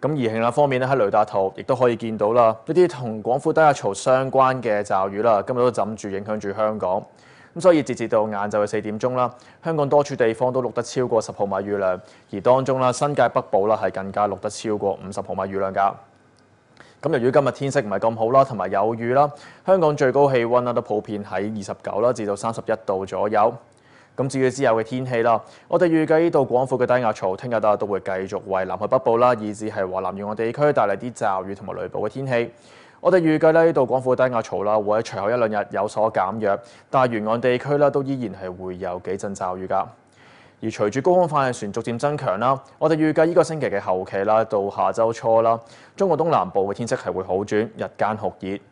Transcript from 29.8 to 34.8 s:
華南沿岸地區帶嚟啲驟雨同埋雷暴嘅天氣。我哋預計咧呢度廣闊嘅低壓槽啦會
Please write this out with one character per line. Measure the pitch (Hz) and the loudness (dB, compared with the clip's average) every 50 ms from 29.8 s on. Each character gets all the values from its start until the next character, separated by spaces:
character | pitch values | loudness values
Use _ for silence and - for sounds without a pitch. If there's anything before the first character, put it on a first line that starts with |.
| 98 92 | -4 -4
華 | 92 92 | -4 -4
南 | 95 92 95 98 | -4 -4 -6 -6
沿 | 101 | -8
岸 | 101 107 | -8 -6
地 | 107 117 113 | -4 -4 -4
區 | 120 - 147 147 143 | -2 0 2 2 4
帶 | 135 113 101 | 2 2 2
嚟 | 98 98 | 0 -2
啲 | 117 123 113 | -4 -10 -8
驟 | - 120 107 98 95 92 | -4 -2 -2 -2 -2 -4
雨 | 95 101 | -6 -10
同 | 101 - 92 | -12 -10 -12
埋 | 90 90 | -10 -8
雷 | 92 92 | -8 -8
暴 | - 95 | -6 -6
嘅 | 101 107 | -6 -6
天 | - - 135 | -6 -6 -6
氣。 | 135 127 117 120 - - - _ - - - - - _ _ | -2 0 0 0 -2 -6 -18 _ -20 -20 -20 -20 -20 _ _
我 | - - | 2 4
哋 | 175 185 | 4 4
預 | 165 160 156 151 | 4 4 2 4
計 | 156 160 | 4 6
咧 | 156 165 165 | 6 6 4
呢 | 165 160 | 4 4
度 | 156 | 2
廣 | 131 110 123 131 | 2 2 0 -2
闊 | 123 127 127 | 2 0 2
嘅 | 123 127 131 | 2 2 2
低 | 127 | 2
壓 | 117 | -2
槽 | 110 - - 107 98 | -4 -2 -4 -4 0
啦 | 104 107 | 0 0
會 | 110 | 0